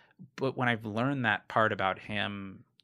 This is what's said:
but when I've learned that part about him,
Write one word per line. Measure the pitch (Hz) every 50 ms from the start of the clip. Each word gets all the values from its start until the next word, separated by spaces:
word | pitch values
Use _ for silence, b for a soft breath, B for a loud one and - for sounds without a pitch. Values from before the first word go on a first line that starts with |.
| b b b b - - -
but | - 131 135 - -
when | 127 120
I've | 117 107 110
learned | 110 101 107 123 135 143 139 123
that | 110 104 92 - -
part | - 120 110 107
about | 107 95 98 95 92 95
him, | - - 104 104 101 101 101 101 98 95 95 101 - _ _ _